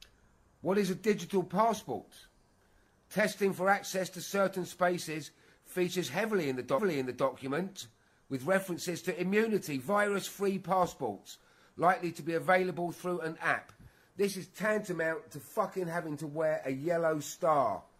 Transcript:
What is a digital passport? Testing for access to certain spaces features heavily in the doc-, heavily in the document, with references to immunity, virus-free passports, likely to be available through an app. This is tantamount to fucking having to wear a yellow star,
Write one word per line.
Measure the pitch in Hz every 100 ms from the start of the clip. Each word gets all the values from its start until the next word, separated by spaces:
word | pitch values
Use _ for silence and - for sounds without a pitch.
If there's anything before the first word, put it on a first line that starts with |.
| - _ _ _ _ _
What | 151 202
is | 185
a |
digital | 185 214 208 170 196
passport? | 180 180 226 208 - 113 - - - _ _ _ _ _ _ _ -
Testing | 190 208 214 196
for | 165 190
access | 202 - 190 175
to | 170
certain | - 202 190 190
spaces | 160 - 180 170 - 156 139 _ _ _ -
features | 185 180 180 139
heavily | 156 220 208 143
in | 127
the |
doc-, | 123 180
heavily | 208 143
in | 127
the |
document, | 123 135 127 131 143 190 - - _ _ _ -
with | 131
references | 139 190 190 170 175 165
to | 180 170
immunity, | 180 208 226 202 - 135
virus-free | 127 202 202 196 - - 196 196
passports, | 170 185 175 - 120 98 - - _ _ _ -
likely | 165 180 175
to | 165
be | 151
available | 165 147 185 185 165 175
through | 160 180 175
an | 160 165
app. | 160 123 - - - _ _ -
This | 202 196
is | 156
tantamount | - 214 214 208 165 160 160 -
to | 143
fucking | - 226 190 190 170
having | 170 160 147
to | 156
wear | 151 156 156
a | 135
yellow | 131 156 170 165 156
star, | 143 - 165 147 117 92 - _